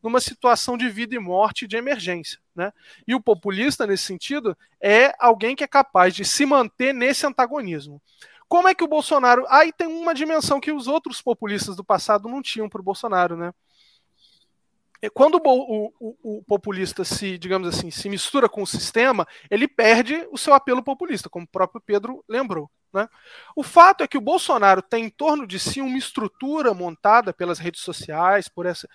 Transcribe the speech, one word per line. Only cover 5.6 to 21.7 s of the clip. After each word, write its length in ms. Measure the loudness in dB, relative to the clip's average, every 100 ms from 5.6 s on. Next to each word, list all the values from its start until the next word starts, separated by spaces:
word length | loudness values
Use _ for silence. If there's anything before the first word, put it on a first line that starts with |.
| 2
é 20 |
capaz 480 | 2 4 4 4 2
de 80 |
se 220 | -4 -2 2
manter 480 | 2 0 -2 -4
nesse 320 | 0 -2 0 -2
antagonismo. 760 | -2 -2 -4 -6 -8 -12 -20 _ _ -20 _ 0
Como 220 | 4 4
é 40 |
que 120 | 2 0
o 20 |
Bolsonaro... 580 | 0 0 4 6 4 6
Aí 240 | 6 6
tem 140 | 2 -6
uma 280 | -4 -4 -2
dimensão 460 | -2 -2 0 -2
que 100 | -2
os 160 | -6 -2
outros 340 | -2 -4 -6
populistas 540 | -4 -4 -4 -6 -6 -6
do 80 |
passado 460 | -2 0 2 0 -2
não 120 | -10
tinham 280 | -8 -8 -8
pro 120 | -8
Bolsonaro, 540 | -8 -6 -2 0 0 -2
né? 180 | -10 -12 _ _ _ _ _ _ _ _ _ _ _ _ _ _
É, 80 | -6
quando 260 | 4 4 4
o 40 |
bo-, 240 | 2 2 0
o, 240 | -6 -6 -10
o, 380 | -16 -14 -12 -12
o 60 |
populista 600 | -4 -4 -4 -6 -6 -6
se, 340 | -6 -6 -6 -8
digamos 300 | -4 -4 -4
assim, 240 | -6 -8
se 160 | -10 -8
mistura 400 | -6 -4 2 2
com 160 | 0
o 40 | -8
sistema, 600 | -6 -4 0 2 0 -4 -12 -4
ele 160 | -2 0
perde 580 | 2 4 4 2 -6 -8
o 60 | -4
seu 160 | 6
apelo 280 | 6 6 -2
populista, 480 | -2 -6 -6 -6 -8
como 140 | -14
o 60 | -8
próprio 320 | -4 -4